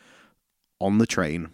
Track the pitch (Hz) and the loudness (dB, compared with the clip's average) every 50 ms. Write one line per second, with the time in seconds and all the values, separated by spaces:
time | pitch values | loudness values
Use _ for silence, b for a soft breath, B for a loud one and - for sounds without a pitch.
0 | b b b b b b b b _ _ _ _ _ _ _ - 95 98 101 107 | b b b b b b b b _ _ _ _ _ _ _ -4 -2 0 4 4
1 | 113 - - 98 90 76 76 87 80 - | 2 2 2 -2 -2 -2 -4 -6 -8 -10